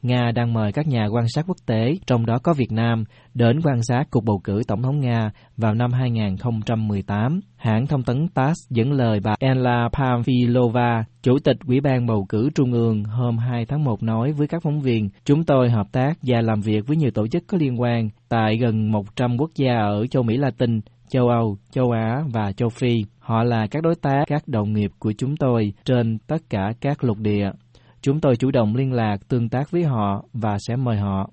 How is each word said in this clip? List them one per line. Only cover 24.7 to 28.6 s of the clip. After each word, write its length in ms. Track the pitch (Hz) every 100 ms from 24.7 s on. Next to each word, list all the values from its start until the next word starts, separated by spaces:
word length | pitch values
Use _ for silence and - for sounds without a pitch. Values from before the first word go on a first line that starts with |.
nghiệp 180 | 107 101 -
của 140 | 113
chúng 240 | 104 131 151
tôi 360 | 135 117 104 98
trên 340 | - 127 113 110
tất 180 | _ 156 _
cả 220 | 110 98 117
các 240 | 139 143
lục 140 | 131 104
địa. 320 | 107 104 101 - _ - _ _
Chúng 180 | - 147
tôi 160 | 151 120
chủ 140 | 131
động 260 | 139